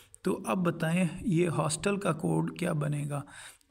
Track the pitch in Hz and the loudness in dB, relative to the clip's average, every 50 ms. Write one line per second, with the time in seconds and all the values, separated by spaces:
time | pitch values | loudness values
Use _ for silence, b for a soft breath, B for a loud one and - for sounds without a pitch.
0 | B B B - - 185 - - 190 220 214 185 175 170 - - 160 160 165 185 | B B B -6 -2 -2 -2 -2 -2 -2 0 2 2 0 0 0 0 0 2 2
1 | 185 156 - - - 254 160 165 175 175 - 135 160 151 - - - 202 202 202 | 2 2 0 -2 0 2 4 4 4 4 2 0 0 0 -2 0 0 0 0 0
2 | - 180 151 156 - 170 160 160 165 170 - - 175 175 165 147 151 147 147 147 | 0 0 -2 0 0 2 2 2 2 0 -2 -2 -2 -2 0 0 0 0 -2 -2
3 | 147 143 143 143 135 B B B B B B B B _ | -2 -4 -4 -6 -6 B B B B B B B B _